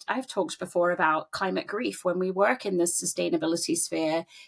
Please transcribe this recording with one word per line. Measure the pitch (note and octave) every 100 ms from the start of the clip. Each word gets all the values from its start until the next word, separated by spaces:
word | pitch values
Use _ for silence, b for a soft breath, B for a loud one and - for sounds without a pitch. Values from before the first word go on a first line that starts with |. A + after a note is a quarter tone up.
| -
I've | A3 B3+
talked | - E3+ -
before | F3+ F3+ F3
about | F3 D#3+ D#3 -
climate | - F#3+ F#3+ -
grief. | G#3 A#3+ F#3+
When | F#3 F3
we | F#3
work | F#3 G#3 B3+ G#3
in | F3+
this | F3 -
sustainability | E3+ - F3 E3+ D#3+ E3+ - E3
sphere, | - E3 D#3+ D#3+ F3 B